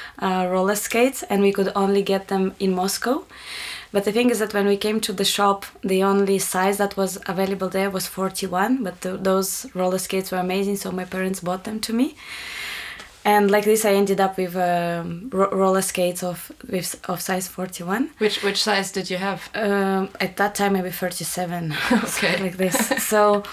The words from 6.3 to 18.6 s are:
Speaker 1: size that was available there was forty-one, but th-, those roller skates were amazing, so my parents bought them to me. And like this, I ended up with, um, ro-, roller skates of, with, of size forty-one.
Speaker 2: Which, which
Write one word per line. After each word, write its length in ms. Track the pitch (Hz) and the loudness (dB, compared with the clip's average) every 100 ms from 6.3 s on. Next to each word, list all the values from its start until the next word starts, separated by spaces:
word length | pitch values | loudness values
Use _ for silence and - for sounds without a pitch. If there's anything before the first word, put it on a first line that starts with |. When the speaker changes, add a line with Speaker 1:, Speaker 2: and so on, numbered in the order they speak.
| 196 | 2
Speaker 1:
size 400 | 185 185 185 202 | 0 0 2 2
that 180 | 202 196 | 0 0
was 220 | 190 190 - | -4 -4 -6
available 420 | 180 190 196 185 | -2 -2 -2 -2
there 220 | 180 196 | -2 -2
was 160 | 190 180 | -2 -6
forty-one, 760 | - 190 185 190 180 208 262 | -4 -4 -4 -4 0 2 0
but 200 | 196 180 | -2 -6
th-, 180 | 185 190 | -6 -2
those 440 | 190 190 190 - 262 | 2 2 2 -4 -8
roller 240 | 185 185 185 | -2 0 0
skates 320 | 185 190 185 | -2 -4 -2
were 60 | 185 | -2
amazing, 360 | 180 185 196 202 | 0 0 0 -2
so 140 | 190 | -4
my 140 | 185 | -6
parents 360 | 185 185 185 190 | -6 -4 -4 -4
bought 240 | 175 185 | -4 -6
them 140 | 214 220 | -6 -6
to 120 | 220 | -2
me. 220 | 226 277 - - - - - - - - - - - | 0 0 -2 -16 -14 -12 -12 -10 -10 -12 -14 -18 -4
And 260 | 208 208 202 | 2 4 6
like 140 | 208 208 | 4 4
this, 180 | 214 | 4
I 60 | 220 | 4
ended 260 | 196 196 190 | 4 4 4
up 200 | 190 190 | 2 0
with, 180 | 185 175 | -4 0
um, 720 | 180 175 170 170 170 170 233 | 2 2 0 -4 -6 -8 -4
ro-, 200 | 190 196 | 0 2
roller 300 | 196 190 190 | 2 4 4
skates 400 | 190 - 180 180 | 2 0 0 0
of, 280 | 180 170 - - - | -4 -6 -10 -16 -8
with, 280 | 185 175 - - | -6 -6 -8 -6
of 140 | 180 | -6
size 260 | - 185 185 | -2 -4 -4
forty-one. 600 | - 185 - 175 208 302 - | -6 -8 -8 -4 -2 -2 0
Speaker 2:
Which, 260 | 214 208 | 0 0
which 200 | 202 196 | 0 0